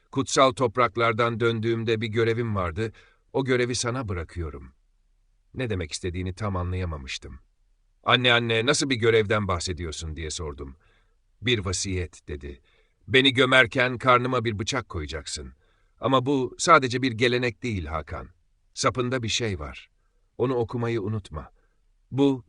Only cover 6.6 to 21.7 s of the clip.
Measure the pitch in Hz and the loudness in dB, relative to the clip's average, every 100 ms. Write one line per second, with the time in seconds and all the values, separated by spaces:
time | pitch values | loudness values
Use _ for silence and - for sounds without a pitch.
6.6 | 90 92 90 78 64 - - 64 _ _ | -4 -4 -6 -8 -10 -12 -12 -18 _ _
7.6 | _ _ _ _ - 123 123 120 120 113 | _ _ _ _ 0 2 4 2 2 0
8.6 | 117 147 143 123 113 113 101 107 98 87 | 2 0 0 2 4 4 4 0 0 -4
9.6 | 95 80 85 - 80 78 78 - 78 71 | -4 -6 -6 -8 -10 -8 -8 -8 -8 -10
10.6 | 67 - _ _ _ _ _ _ 107 113 | -14 -16 _ _ _ _ _ _ -2 0
11.6 | 95 90 101 92 82 - - 71 67 71 | 0 -4 -4 -4 -6 -10 -12 -12 -12 -16
12.6 | _ _ _ _ - 131 135 123 131 131 | _ _ _ _ 2 4 4 4 6 6
13.6 | 120 135 127 120 127 123 127 127 117 104 | 4 4 0 0 4 4 4 0 -2 -4
14.6 | 110 131 - 87 76 80 - - 67 - | -4 -6 -6 -8 -8 -10 -10 -12 -12 -18
15.6 | _ _ _ - 117 135 127 139 123 - | _ _ _ -6 0 0 2 0 -2 -2
16.6 | 180 160 127 123 131 107 123 123 123 - | 6 6 6 0 -2 2 2 2 -2 -4
17.6 | 123 101 78 80 76 - - _ _ _ | -6 -4 -4 -6 -8 -12 -12 _ _ _
18.6 | _ - - 127 123 131 110 - 117 87 | _ -2 -2 0 -2 -2 -2 -2 -2 -6
19.6 | 69 - - _ _ _ _ - 123 123 | -8 -14 -20 _ _ _ _ -2 0 0
20.6 | 113 120 117 117 98 110 - 76 73 _ | -2 -2 -2 -2 -2 -6 -6 -12 -12 _
21.6 | _ | _